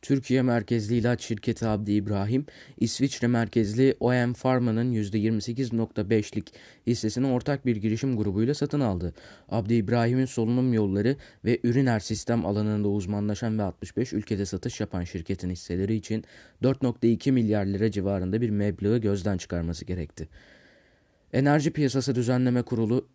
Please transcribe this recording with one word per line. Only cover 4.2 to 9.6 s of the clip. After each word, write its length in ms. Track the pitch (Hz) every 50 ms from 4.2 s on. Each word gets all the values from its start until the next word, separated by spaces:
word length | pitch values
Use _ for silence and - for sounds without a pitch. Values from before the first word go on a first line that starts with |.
| 120 120 123
Pharma'nın 580 | - - 131 127 127 123 120 110 113 120 127
yüzde 260 | 120 110 104 98 98
yirmi 240 | 113 101 113 113 107
sekiz 320 | 104 - 117 117 135 117 113
nokta 360 | 113 113 110 - - 104 95
beşlik 440 | 113 107 104 - - 110 95 - - - - - - _ _
hissesini 400 | - 123 117 - 110 - 123 131
ortak 380 | 139 127 123 - - 143 135 -
bir 100 | 127 117
girişim 420 | 107 98 110 107 113 - 135 123
grubuyla 360 | 104 107 104 92 101 110 123 147
satın 260 | - - - - 147
aldı. 340 | 139 113 95 87 87 85 76 - - - - - _ -
Abdi 240 | - 113